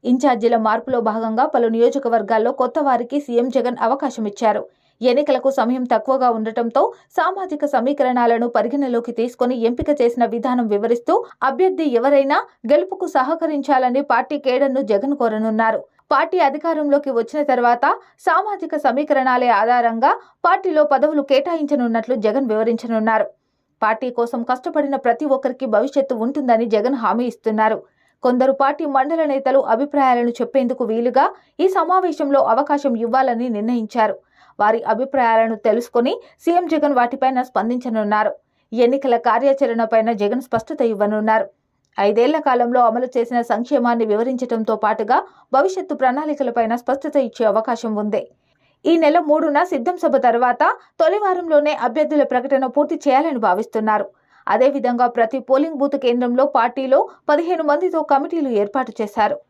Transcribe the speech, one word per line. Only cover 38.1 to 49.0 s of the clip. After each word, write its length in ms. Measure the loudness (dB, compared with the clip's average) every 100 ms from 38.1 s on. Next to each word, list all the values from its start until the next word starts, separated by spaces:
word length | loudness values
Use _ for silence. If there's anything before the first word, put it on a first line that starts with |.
| 0 0 -4 _ _ _
ఎన్నికల 460 | 0 2 2 0 0
కార్యాచరణపైన 960 | 2 2 2 2 0 0 0 2 0
జగన్ 300 | 0 -2 -2
స్పష్టత 400 | -4 -6 -6 -2
ఇవ్వనున్నారు. 680 | -2 0 0 0 0 0 -2 _ _ _ _ -2
ఐదేళ్ల 400 | 0 2 2 2
కాలంలో 420 | 0 0 2 2 2
అమలు 200 | 2 -2
చేసిన 340 | -2 -2 -2
సంక్షేమాన్ని 640 | -2 -2 0 0 2 0 0
వివరించడంతో 720 | 0 -2 -4 -4 -4 -2 -2
పాటుగా 420 | -2 -2 0 0 -2 _ _
భవిష్యత్తు 420 | 0 2 -2 -8 -2
ప్రణాళికలపైన 800 | 0 0 -4 -4 -2 -2 -2 -2
స్పష్టత 400 | -2 -4 -2 -2
ఇచ్చే 260 | -2 0 2
అవకాశం 500 | 2 -2 -6 -4 -4
ఉంది. 260 | -4 -4 -6 _ _ _ _ _ 0
ఈ 120 |
నెల 220 | 2